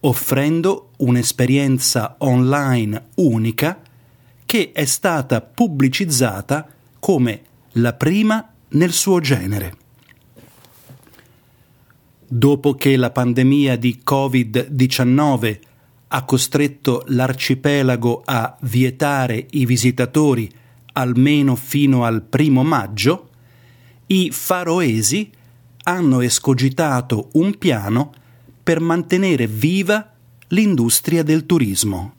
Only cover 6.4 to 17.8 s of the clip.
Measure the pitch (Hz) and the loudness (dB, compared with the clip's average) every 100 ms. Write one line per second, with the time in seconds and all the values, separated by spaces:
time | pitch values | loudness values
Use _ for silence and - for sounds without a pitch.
6.4 | - 143 156 _ _ _ - 175 123 104 | -6 -6 -6 _ _ _ -2 0 0 -2
7.4 | _ _ _ 117 120 117 156 190 214 220 | _ _ _ -2 -2 0 0 0 0 -2
8.4 | - _ _ 143 175 165 - 180 147 131 | -4 _ _ 0 0 0 0 0 2 -2
9.4 | 92 101 90 - _ _ _ _ _ - | -2 -6 -8 -14 _ _ _ _ _ -20
10.4 | - _ - _ _ - _ - _ _ | -20 _ -20 _ _ -20 _ -20 _ _
11.4 | _ _ _ _ _ _ _ _ _ 123 | _ _ _ _ _ _ _ _ _ 2
12.4 | 139 143 143 139 143 135 123 - 123 120 | 4 4 0 0 2 2 2 0 0 2
13.4 | 131 139 139 120 123 117 - 139 135 131 | 2 4 2 0 -2 -4 -2 0 0 0
14.4 | 113 113 123 143 127 - 123 131 151 131 | 0 -2 -4 0 0 2 2 2 2 0
15.4 | 110 104 _ _ _ _ _ 135 131 131 | -2 -6 _ _ _ _ _ -6 0 0
16.4 | - 147 143 139 - 123 - 127 127 131 | 0 0 -2 -2 -2 -2 -2 -2 0 -2
17.4 | - 131 151 143 | -2 -2 0 2